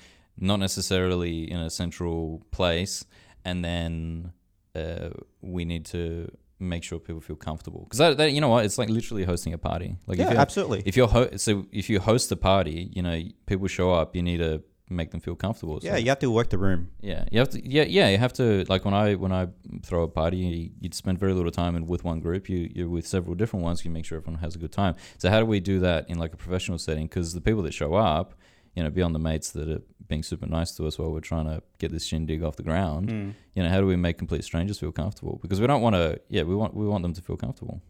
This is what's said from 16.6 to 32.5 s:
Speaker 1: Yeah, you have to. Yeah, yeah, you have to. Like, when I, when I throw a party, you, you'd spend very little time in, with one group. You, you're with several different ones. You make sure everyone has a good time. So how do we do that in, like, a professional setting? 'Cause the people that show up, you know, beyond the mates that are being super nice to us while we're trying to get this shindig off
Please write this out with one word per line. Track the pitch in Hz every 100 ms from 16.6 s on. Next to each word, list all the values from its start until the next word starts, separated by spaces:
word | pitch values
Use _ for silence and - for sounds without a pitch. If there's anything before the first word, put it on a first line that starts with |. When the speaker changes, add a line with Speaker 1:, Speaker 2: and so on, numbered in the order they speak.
| 95 90 87 -
Speaker 1:
Yeah, | 104 82 -
you | 104
have | 139
to. | - -
Yeah, | 139
yeah, | 151 190 143
you | 98
have | 123
to. | - 123 101 90
Like, | 95
when | 101
I, | 98 104
when | 98 95
I | 92 90 - - -
throw | - 87
a | 82
party, | 80 82 92
you, | 90 85 82 -
you'd | 92
spend | - - 92
very | 95
little | 92 85
time | 82 87 85
in, | 82
with | 87
one | 85 82
group. | 82 90 -
You, | 92 85
you're | - 85
with | 85 -
several | 95 85 87
different | 113 98
ones. | 85 87
You | 85
make | 82
sure | 80 80
everyone | 82 82
has | 85 85
a |
good | 82
time. | - 98 - - -
So | 90
how | 107
do | 113
we | 104
do | 92 95
that | 90 82 -
in, | 85
like, | 82
a | -
professional | - 92 - 85
setting? | - 78 80
'Cause | - 85
the | 85
people | 95 110
that | 80
show | - 73
up, | 90 107 78 92 - _ _ _
you | 92
know, | 80
beyond | 82 87
the | 80
mates | 80 80 -
that | - 76
are | 78 - _ -
being | 76
super | 82 85 80
nice | 80 85
to | - 80
us | 78
while | 80
we're | 80
trying | - 82 78
to | 78 - -
get | 87
this | 82
shindig | - 80 80 80
off | 80